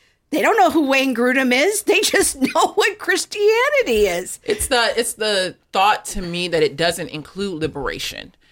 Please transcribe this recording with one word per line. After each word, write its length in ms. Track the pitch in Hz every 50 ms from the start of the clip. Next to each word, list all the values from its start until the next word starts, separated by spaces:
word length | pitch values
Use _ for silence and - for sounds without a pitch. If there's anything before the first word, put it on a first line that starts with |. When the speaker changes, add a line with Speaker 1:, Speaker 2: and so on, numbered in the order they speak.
| _ _ _ _ _ -
Speaker 1:
they 100 | - 320
don't 160 | 208 311 427
know 140 | 453 381 320
who 160 | 240 330 302
Wayne 260 | 262 269 269 262 269 254
Grudem 400 | 233 240 247 247 269 262 247 247
is. 300 | 254 294 392 440 - -
They 180 | - 415 -
just 380 | 415 - - 392 359 - - 277
<laughs> 140 | 269 - -
know 140 | 320 381 - -
what 240 | 403 403 427 381 -
Christianity 1080 | - 359 381 349 - - - 415 415 415 440 466 508 587 587 554 466 320 233 208 208
is. 320 | 190 170 175 185 - - - -
Speaker 2:
It's 240 | - - - -
the, 260 | - 277 240 233 214 -
it's 160 | 220 247 - -
the 420 | - 214 214 208 190 185 175 - _ _ _ -
thought 320 | 202 190 208 208 - -
to 160 | - - 202
me 260 | 185 170 170 175 180
that 160 | 175 165 160 151
it 120 | 139 135
doesn't 340 | 143 160 175 175 185 165 -
include 520 | - 156 143 - - 185 202 202 180 151
liberation. 720 | 156 147 - 143 131 104 76 - - - - - - - _ _ _ _